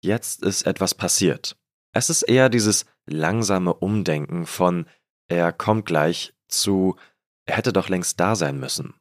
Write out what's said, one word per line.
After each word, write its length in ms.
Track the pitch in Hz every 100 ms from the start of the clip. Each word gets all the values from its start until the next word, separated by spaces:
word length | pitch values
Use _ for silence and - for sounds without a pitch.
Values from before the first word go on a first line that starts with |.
jetzt 420 | 85 110 - -
ist 220 | 95 98 -
etwas 300 | 92 95 -
passiert. 640 | 90 - 92 67 - - _ _ _
Es 180 | - -
ist 120 | 165
eher 260 | - 123 131
dieses 380 | 120 107 104 - _ -
langsame 680 | 78 78 107 107 98 92
Umdenken 720 | - 92 107 87 76 73 87 82
von 400 | - 90 87 80 _ _ _ _
„er 240 | 87 85
kommt 360 | 85 - 110 107
gleich“ 460 | 80 76 87 - _ _
zu 480 | - - 98 95 - - _ _ _ -
„er 120 | -
hätte 160 | 117
doch 160 | 95 90
längst 280 | 92 87 -
da 200 | 90 110
sein 200 | 78 69
müssen“. 320 | 65 - - -